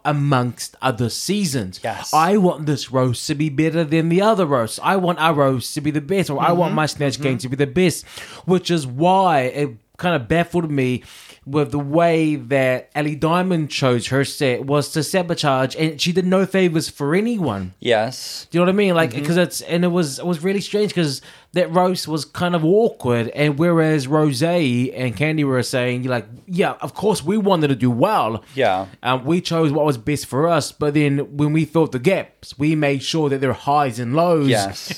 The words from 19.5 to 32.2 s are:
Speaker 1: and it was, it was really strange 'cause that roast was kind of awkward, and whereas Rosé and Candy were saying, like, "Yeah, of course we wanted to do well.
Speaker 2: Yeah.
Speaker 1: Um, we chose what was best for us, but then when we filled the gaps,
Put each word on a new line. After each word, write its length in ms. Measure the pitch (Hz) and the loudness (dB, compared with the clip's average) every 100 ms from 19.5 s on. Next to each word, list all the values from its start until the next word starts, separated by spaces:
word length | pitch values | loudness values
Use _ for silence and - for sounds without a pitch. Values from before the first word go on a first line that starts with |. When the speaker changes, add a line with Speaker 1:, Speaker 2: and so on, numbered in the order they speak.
| - | -2
Speaker 1:
and 220 | - 170 | -4 0
it 40 | 180 | 2
was, 300 | 175 151 123 | 2 0 -2
it 80 | 170 | -4
was 160 | 165 | -2
really 180 | 175 196 | -2 -2
strange 320 | - 208 208 | -2 -2 0
'cause 280 | 175 156 127 - - _ | 0 -2 -2 -10 -20 _
that 200 | - 165 | -2 0
roast 340 | 170 185 185 151 | 2 2 0 -4
was 160 | 156 135 | -6 -6
kind 280 | - 175 175 | -4 -2 0
of 80 | |
awkward, 640 | 160 208 233 - 123 120 117 | 4 4 2 0 0 0 0
and 300 | - 147 139 | 0 -2 2
whereas 480 | 175 165 156 156 127 | 2 4 4 2 0
Rosé 840 | 151 151 123 165 175 143 120 127 | 2 2 2 0 2 2 2 0
and 220 | - 127 104 | -2 -6 -2
Candy 280 | 151 156 | -2 0
were 180 | 143 127 | 2 0
saying, 400 | 120 131 123 123 | 0 -2 -2 -2
like, 240 | 127 123 107 123 - | -2 -4 -6 -16 -8
"Yeah, 280 | 180 165 123 | -2 -2 -2
of 100 | 147 | -10
course 300 | - 208 196 | -4 -2 -2
we 140 | 139 220 | 0 0
wanted 300 | 196 180 147 | 2 2 2
to 80 | 131 | 2
do 140 | 127 | 2
well. 500 | 120 180 214 113 110 - | 2 2 2 0 -4 -8
Speaker 2:
Yeah. 320 | 135 117 92 95 - | 0 0 0 -4 -6
Speaker 1:
Um, 220 | 120 131 | -2 -2
we 160 | 127 175 | 0 -2
chose 320 | 175 165 160 | 0 0 2
what 140 | 151 151 | 2 0
was 100 | 123 | 0
best 300 | 110 143 - | -2 -6 -4
for 220 | 127 165 | -2 2
us, 220 | 165 - | 0 -2
but 200 | - 147 | -4 0
then 420 | 143 147 139 143 143 | 2 2 0 -4 -2
when 160 | 151 | 0
we 100 | 156 | 2
filled 280 | 151 165 160 | 0 2 0
the 60 | 127 | 0
gaps, 580 | 131 180 | 0 0